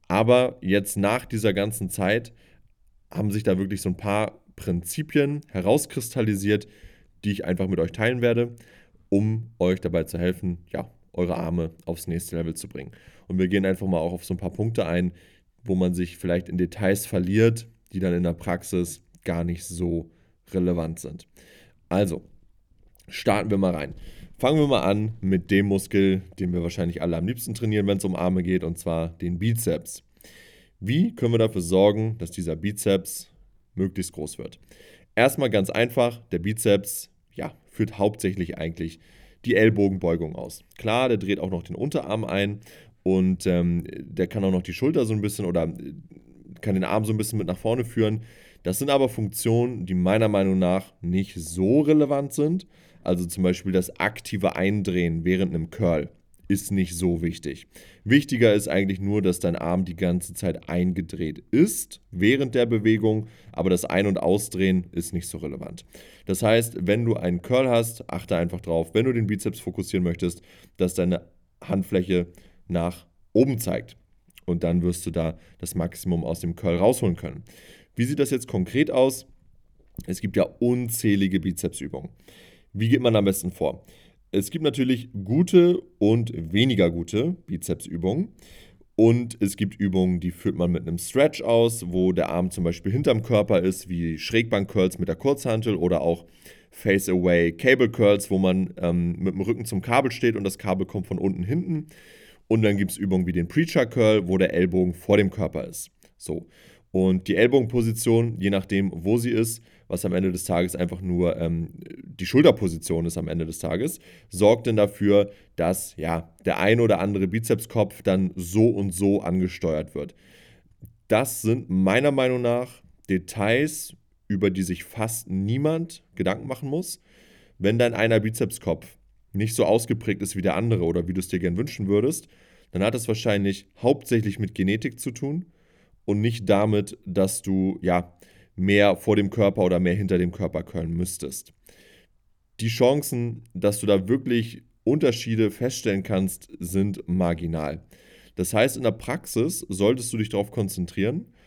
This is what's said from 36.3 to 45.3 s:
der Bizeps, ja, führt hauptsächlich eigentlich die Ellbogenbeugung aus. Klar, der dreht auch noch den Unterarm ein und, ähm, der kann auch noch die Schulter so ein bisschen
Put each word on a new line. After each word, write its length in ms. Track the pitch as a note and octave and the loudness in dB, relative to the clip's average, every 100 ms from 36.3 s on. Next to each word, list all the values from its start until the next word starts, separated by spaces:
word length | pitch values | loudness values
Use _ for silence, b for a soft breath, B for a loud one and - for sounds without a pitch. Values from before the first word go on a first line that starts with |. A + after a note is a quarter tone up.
der 80 | E2+ | -4
Bizeps, 720 | G2+ A2 A2 G2+ - - - _ _ | -2 0 4 4 2 -12 -14 _ _
ja, 200 | - D3+ - _ | -10 -10 -12 _
führt 320 | - A2 - | -4 -4 0
hauptsächlich 600 | G#2 A2 G2 F#2 E2 - | -2 0 -4 -4 -6 -6
eigentlich 420 | E2 E2 D#2+ - b b b b | -8 -6 -10 -10 b b b b
die 120 | B2 G2 | 0 6
Ellbogenbeugung 800 | A2+ G2+ G2 F#2+ F2+ E2 D#2+ - | 6 6 2 2 0 0 -2 -8
aus. 280 | - - _ - | -12 -14 _ -8
Klar, 320 | A2 A#2+ C3 | -2 0 2
der 80 | G#2+ | 0
dreht 240 | F#2+ G2 | 0 -2
auch 80 | F#2 | -2
noch 140 | F2 | -6
den 120 | - - | -8 -6
Unterarm 480 | C#3+ D3+ E2+ A2 | -4 -4 -4 -6
ein 380 | - G2 G2+ G#2 B B B _ | -2 -2 -2 -4 B B B _
und, 420 | F#2 F#2 F#2 F2+ F#2 | 0 4 4 2 2
ähm, 360 | F2 E2+ E2+ - - | 2 2 0 -4 -12
der 280 | - - F2+ | -10 -4 -2
kann 180 | G#2 F#2+ | 0 0
auch 60 | |
noch 100 | F#2 | 0
die 100 | F#2 | -2
Schulter 340 | E2+ C3+ E3 A2+ | -2 0 0 0
so 80 | |
ein 60 | A2 | 0
bisschen 240 | G#2 | -2